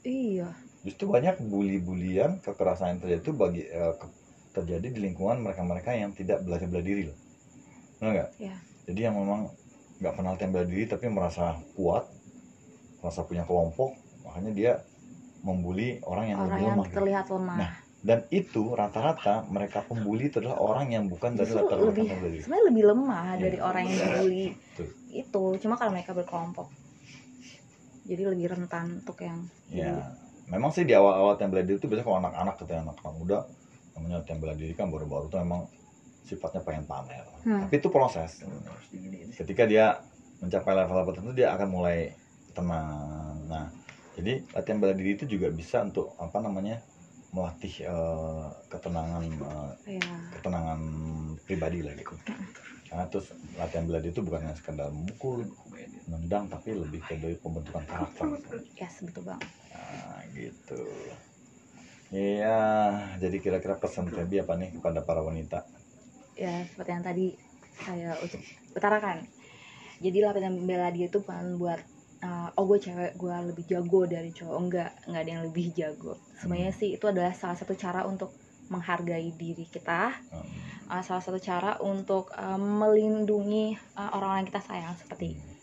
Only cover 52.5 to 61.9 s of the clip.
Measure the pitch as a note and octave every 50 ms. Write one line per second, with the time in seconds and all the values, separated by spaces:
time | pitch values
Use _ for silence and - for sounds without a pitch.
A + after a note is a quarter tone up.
52.5 | - - - - - - - - E2 F2 F2+ F2 - G2+ - - - - - -
53.5 | - F2 E2+ E2 - E2+ E2 E2+ E2+ D#2+ D#2 E2+ E2+ - - E2 E2 D#2 D#2 D#2
54.5 | D2+ - - - D#2 D2 C#2+ C#2+ D2+ D2+ E2 F#2+ A2+ - - C3 B2 A#2+ A2+ G2+
55.5 | - - - - - - - - - - - E2 E2 E2 E2 E2+ G2+ G#2 G2+ F#2
56.5 | F#2 - - A2+ A2 G2 D#2+ D2+ D#2 E2 E2 - E2 D#2 D#2 E2 E2+ - - E2
57.5 | D#2+ D#2+ D2+ - - D#2+ D2+ - - E2+ - - - - D#4+ D4+ D4 C#4+ - -
58.5 | A#3+ A#3 - - - - F#3 F3 - - F#3+ E3+ - F#3+ F3+ F#3 - - - -
59.5 | - - - - - - - G1+ G1+ G1+ G1+ G1+ G1+ G1+ G1+ - - C2+ A#1 A1+
60.5 | G#1 - - - C2 B1+ A#1+ G#1+ G1+ G1+ - - A#1+ - - - - - - -
61.5 | - - - - - - - -